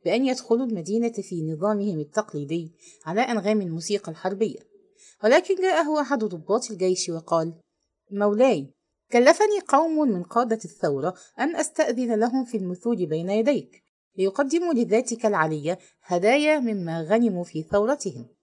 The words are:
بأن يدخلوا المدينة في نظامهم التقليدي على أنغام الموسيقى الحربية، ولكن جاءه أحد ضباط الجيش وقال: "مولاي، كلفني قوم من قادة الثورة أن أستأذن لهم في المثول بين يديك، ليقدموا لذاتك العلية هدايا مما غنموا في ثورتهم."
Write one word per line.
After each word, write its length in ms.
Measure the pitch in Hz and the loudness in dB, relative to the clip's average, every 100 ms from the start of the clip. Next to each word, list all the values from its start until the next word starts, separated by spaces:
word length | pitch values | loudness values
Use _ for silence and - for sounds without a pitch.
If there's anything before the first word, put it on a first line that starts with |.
بأن 220 | 175 226 269 | 0 0 0
يدخلوا 400 | 254 - 233 262 | -2 0 0 0
المدينة 460 | 208 165 220 233 | -4 -2 -2 -2
في 300 | 233 190 175 | -4 -8 -6
نظامهم 580 | 160 156 202 208 208 160 | -6 -4 -2 -2 -2 -4
التقليدي 720 | 147 - 214 147 143 165 165 _ - _ 156 | -4 -4 -4 -10 -6 -6 -8 _ -20 _ -6
على 140 | 196 | -2
أنغام 400 | 262 226 190 214 | -2 -2 0 -2
الموسيقى 520 | 185 160 165 202 - | -2 -6 -4 -6 -6
الحربية، 460 | 156 190 196 214 - _ _ _ _ - _ | -2 -2 0 -2 -4 _ _ _ _ -20 _
ولكن 300 | 214 294 359 | 4 4 4
جاءه 460 | 381 370 320 302 302 | 0 2 2 2 0
أحد 240 | 277 277 | 0 -2
ضباط 460 | 214 175 156 208 180 | -2 -6 -2 -2 -2
الجيش 380 | 196 185 180 - | -2 0 0 -4
وقال: 460 | 165 165 165 165 165 _ _ _ _ _ | -8 -2 -2 -2 -8 _ _ _ _ _
"مولاي، 640 | 202 208 208 262 170 139 _ _ _ _ | -2 0 4 4 2 -4 _ _ _ _
كلفني 480 | 240 254 339 427 403 - | 4 6 6 2 0 2
قوم 400 | 277 330 311 285 | 2 2 2 0
من 140 | 185 | 0
قادة 380 | 180 233 240 220 | -2 -2 0 -4
الثورة 500 | 165 - 165 139 156 180 - - | -6 -4 -2 0 -4 -6 -20 -6
أن 180 | 277 339 | -4 -2
أستأذن 580 | 311 - 311 240 240 | -4 0 0 0 0
لهم 300 | 220 233 262 | 2 2 0
في 120 | 240 220 | -2 -4
المثول 500 | 185 180 233 220 165 | -4 -4 -2 -2 -2
بين 240 | 160 175 | -2 0
يديك، 520 | 208 226 240 - _ _ _ _ - | 0 2 0 -4 _ _ _ _ -2
ليقدموا 580 | 190 196 277 330 349 | -2 0 0 0 2
لذاتك 520 | 247 202 214 254 226 220 | 0 2 0 0 -2 0
العلية 520 | 190 160 156 147 185 _ _ | 2 0 0 -4 -6 _ _
هدايا 560 | - 180 202 277 302 311 | -4 2 4 4 2 2
مما 440 | 240 202 170 165 | 0 -4 -4 -6
غنموا 420 | 160 220 233 180 | 0 2 2 0
في 180 | 175 156 | -6 -8
ثورتهم." 680 | 156 202 220 285 196 123 117 _ | 0 0 2 -2 -4 -10 -18 _